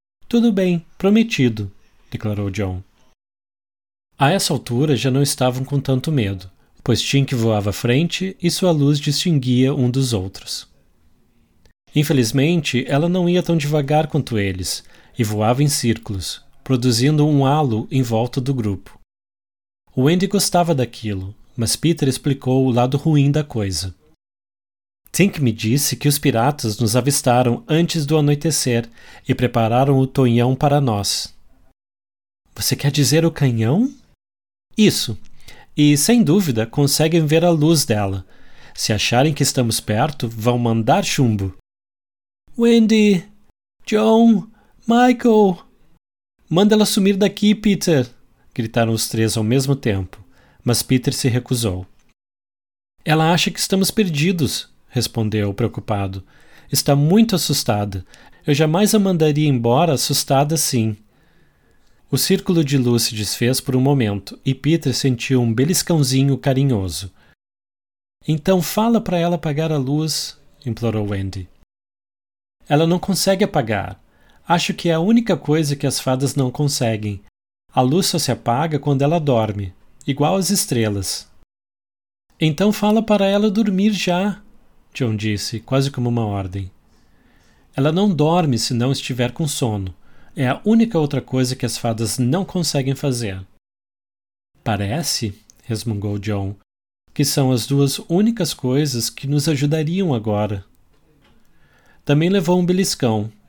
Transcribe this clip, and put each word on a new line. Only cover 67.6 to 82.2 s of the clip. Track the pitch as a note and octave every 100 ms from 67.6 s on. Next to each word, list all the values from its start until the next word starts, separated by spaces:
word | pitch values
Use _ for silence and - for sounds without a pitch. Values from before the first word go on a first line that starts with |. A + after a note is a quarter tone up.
| _ _ _ _ _ _ -
"Então | D#3 - F#3+
fala | D3 - A#3 A3+
pra | A3+ F3+
ela | E3+
apagar | F3 D#3+ C#3+ D#3+
a | D3+
luz", | B2+ D3 D#3 - - - _ _
implorou | B2+ A2 A#2 G#2+ G#2
Wendy. | G2 G2 F#2+ F2+ _ _ _ _ _ _ _ _ _ _ _ -
"Ela | D3 E3
não | F3
consegue | - F3+ F#3+ F#3+
apagar. | G3 D#3 A2 G#2 - - _ _ _ _ -
Acho | E3+ -
que | E3+ E3+
é |
a | D#3+
única | F3+ A#3 A3+ F3
coisa | - D#3 D3
que | C#3+ C#3
as | -
fadas | - B2+ C3+ C#3+
não | B2+
conseguem. | - D3 - A#2 G#2+ G#2+ G2+ - _ _ _ _
A | -
luz | B2+ E3+ -
só | E3
se | -
apaga | B2 - A#2+ D#3+ D3
quando | D3 C3+
ela | C#3+ E3+
dorme, | C#3+ A#2 G#2+ G2 F#2+ - - - -
igual | C3 F3+ F#3+
às | E3+
estrelas." | G3+ - A#2+ A2 G2+ F#2 - - - _ _ _ _ _ _ _ _